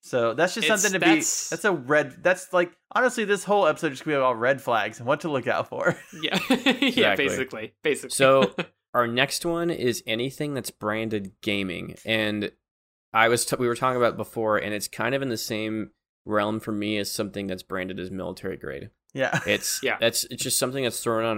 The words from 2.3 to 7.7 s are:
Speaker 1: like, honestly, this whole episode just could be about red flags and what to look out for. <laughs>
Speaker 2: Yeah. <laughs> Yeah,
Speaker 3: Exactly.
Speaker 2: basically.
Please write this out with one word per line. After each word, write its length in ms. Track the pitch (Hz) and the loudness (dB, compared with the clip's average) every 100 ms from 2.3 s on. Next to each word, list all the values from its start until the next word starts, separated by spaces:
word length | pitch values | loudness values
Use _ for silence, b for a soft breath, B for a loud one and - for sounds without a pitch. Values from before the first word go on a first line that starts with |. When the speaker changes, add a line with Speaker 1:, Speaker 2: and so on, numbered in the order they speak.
| 185 - | 0 0
Speaker 1:
like, 180 | 180 175 _ _ | 0 0 _ _
honestly, 320 | 214 247 240 | 2 2 2
this 200 | 208 202 | 0 0
whole 220 | - 202 170 | 2 4 4
episode 240 | 151 160 | 2 -2
just 120 | 127 | -4
could 60 | - | -2
be 40 | |
about 240 | 143 131 117 | 2 2 2
red 220 | 123 139 | 2 0
flags 380 | 127 113 104 110 | 2 0 0 -4
and 80 | 120 | -2
what 120 | 147 | -2
to 100 | 160 | 0
look 160 | 139 120 | -2 0
out 220 | - 113 | 0 -2
for. 300 | - - - - | 0 0 0 -8
<laughs> 120 | 156 | -8
Speaker 2:
Yeah. 160 | 156 185 | -2 -2
<laughs> 40 | - | 0
Yeah, 200 | 247 269 | 2 2
Speaker 3:
Exactly. 540 | - 269 247 208 - 139 | 2 2 4 2 2 0
Speaker 2:
basically. 480 | 143 131 113 110 | 0 -4 -8 -12